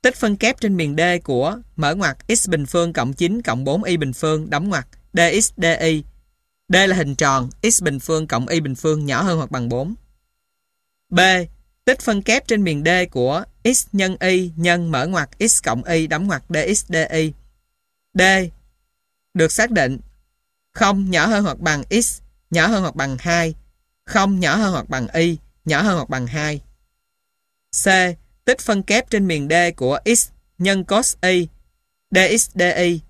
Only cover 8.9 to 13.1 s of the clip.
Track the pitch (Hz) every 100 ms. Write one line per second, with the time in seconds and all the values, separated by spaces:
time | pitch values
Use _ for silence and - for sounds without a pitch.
8.9 | 151 143 131 190 165 135 127 120 120 151
9.9 | 233 _ _ _ _ _ _ _ _ _
10.9 | _ _ 175 185 185 170 - _ _ -
11.9 | 262 - 208 196 240 - 220 190 147 156
12.9 | 180 180